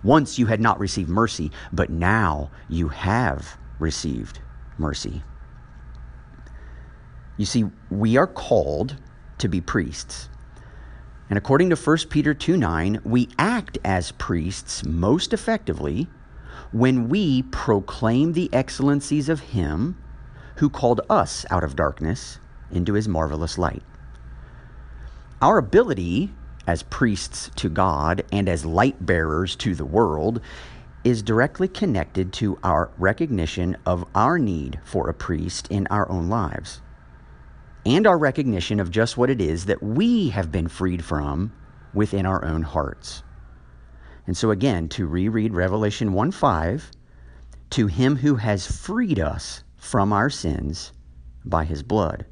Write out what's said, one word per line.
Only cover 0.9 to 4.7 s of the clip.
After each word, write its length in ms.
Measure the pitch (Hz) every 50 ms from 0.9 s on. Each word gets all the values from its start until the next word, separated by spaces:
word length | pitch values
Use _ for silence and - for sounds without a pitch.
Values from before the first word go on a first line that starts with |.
| - - 92 78
mercy, 420 | 85 104 117 110 - - 80 73 - - - -
but 200 | - 82 92 -
now 580 | 78 82 82 90 104 113 107 87 76 73 71 73 - - - -
you 200 | 80 82 85 76
have 720 | 71 - - 92 104 120 127 92 67 71 76 - - - - - - -
received 640 | 76 80 78 - - 78 67 58 52 - - - - - - - - -